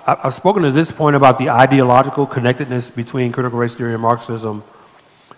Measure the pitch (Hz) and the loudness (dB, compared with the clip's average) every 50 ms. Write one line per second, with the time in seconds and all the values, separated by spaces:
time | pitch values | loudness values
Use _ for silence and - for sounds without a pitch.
0 | - - 147 - - 135 127 - - 185 208 190 160 139 131 156 165 - - - | -2 -2 -2 -2 -4 -8 -6 -2 -2 0 0 0 0 0 2 0 0 -2 -2 -2
1 | 156 147 143 139 139 131 123 - 127 151 120 120 135 131 139 135 127 123 123 131 | 0 2 4 4 6 4 4 2 0 0 2 4 4 4 4 4 4 4 4 4
2 | 135 139 - 143 139 - - 131 120 123 123 - 143 123 127 123 120 - - 123 | 2 2 -2 -4 -4 -4 -4 -2 0 0 0 -2 -4 -6 -6 -6 -6 -8 -10 -10
3 | 117 - - 131 123 120 117 135 127 123 120 120 120 117 117 - 120 117 113 113 | -10 -6 -4 -4 -4 -4 -4 -4 -6 -4 -4 -4 -4 -4 -6 -6 -6 -6 -4 -2
4 | 117 117 120 120 - - 113 110 113 110 104 104 - - - - - _ _ _ | 0 0 0 -2 -4 -8 -10 -8 -8 -8 -8 -10 -14 -18 -20 -20 -20 _ _ _
5 | _ _ _ _ _ - - | _ _ _ _ _ -20 -20